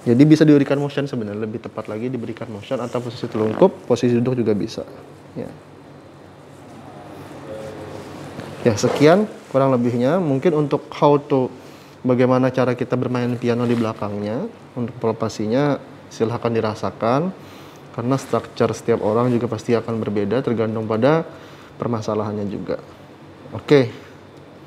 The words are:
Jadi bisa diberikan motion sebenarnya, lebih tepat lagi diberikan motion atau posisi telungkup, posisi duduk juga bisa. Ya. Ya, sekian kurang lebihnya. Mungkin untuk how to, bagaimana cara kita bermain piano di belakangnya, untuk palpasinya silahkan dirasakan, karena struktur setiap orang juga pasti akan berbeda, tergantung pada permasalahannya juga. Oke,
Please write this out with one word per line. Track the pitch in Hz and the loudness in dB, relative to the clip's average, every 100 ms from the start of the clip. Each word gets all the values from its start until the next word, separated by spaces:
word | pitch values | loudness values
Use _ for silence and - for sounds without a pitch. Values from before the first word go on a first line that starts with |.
| - | 2
Jadi | 120 | 6
bisa | 151 156 156 | 8 8 8
diberikan | 147 135 143 | 6 6 0
motion | 143 143 139 | -2 -2 -4
sebenarnya, | 123 101 104 | -4 -6 -6
lebih | 110 113 | -6 -8
tepat | 107 107 107 | -10 -10 -8
lagi | 107 123 | -6 -6
diberikan | 127 113 113 110 | -6 -8 -10 -10
motion | 104 113 131 | -10 -6 -6
atau | 120 127 | -4 -6
posisi | 120 113 120 | -6 -8 -6
telungkup, | 110 110 - 190 - - | -2 0 2 0 0 -4
posisi | 120 123 | 0 2
duduk | 120 123 127 110 | 0 0 0 0
juga | |
bisa. | 104 - - - - - - - | -2 -4 -8 -12 -16 -20 -20 -16
Ya. | - - - - - - - - - - - - - - - - - - - - - - - 539 - - - - - - - - - | -12 -12 -14 -20 -20 -20 -20 -20 -20 -20 -20 -20 -20 -20 -20 -20 -18 -18 -18 -18 -16 -14 -12 -12 -14 -14 -14 -14 -14 -14 -14 -14 -2
Ya, | 120 104 | 0 2
sekian | 123 - 147 185 214 - - | 0 4 6 6 2 -6 -4
kurang | 135 135 | 0 2
lebihnya. | 127 123 120 123 180 | 2 2 2 2 2
Mungkin | 165 135 180 | 0 2 2
untuk | 151 143 147 - | 2 0 -2 -4
how | - 151 143 | 2 4 4
to, | - 135 127 - - - - - 127 | 4 0 0 -4 -18 -20 -20 -4 0
bagaimana | 123 127 127 127 | 4 4 4 2
cara | 127 123 123 | 2 0 0
kita | 123 | -2
bermain | 127 123 123 120 | -2 0 0 -2
piano | 120 120 117 120 | 0 0 2 2
di | |
belakangnya, | 117 110 110 104 104 104 120 226 - - 127 | 2 0 -2 -6 -4 -4 -4 -6 -12 -14 -8
untuk | 117 - | -8 -4
palpasinya | 113 110 110 - 107 123 147 - - - - | -2 -2 -4 -4 -2 2 2 -2 -6 -20 -10
silahkan | - 113 120 117 | -4 -2 0 -2
dirasakan, | 113 107 104 98 - 113 135 180 - - - - - - - | 0 -2 -2 -6 -2 2 2 0 -6 -16 -20 -20 -20 -14 -6
karena | 120 131 | -2 -2
struktur | - 117 - - 117 | 0 -2 -2 0 0
setiap | - - 113 | 0 0 0
orang | 104 110 127 | 2 2 2
juga | 120 117 | 2 0
pasti | 113 - | -4 0
akan | 113 113 113 | 0 0 -4
berbeda, | 104 104 101 117 135 | -2 -2 0 0 0
tergantung | 113 110 110 110 | 0 0 -2 -2
pada | 110 127 160 160 - - - - | 2 4 4 0 -12 -20 -20 -16
permasalahannya | - 123 117 110 107 107 104 101 | -6 -4 -4 -2 -2 -2 -4 -6
juga. | 95 - - - - - - - - - | -6 -6 -8 -10 -20 -20 -20 -20 -20 -14
Oke, | - - 143 117 - - - - - - - | -6 4 4 4 -4 -18 -20 -20 -20 -20 -20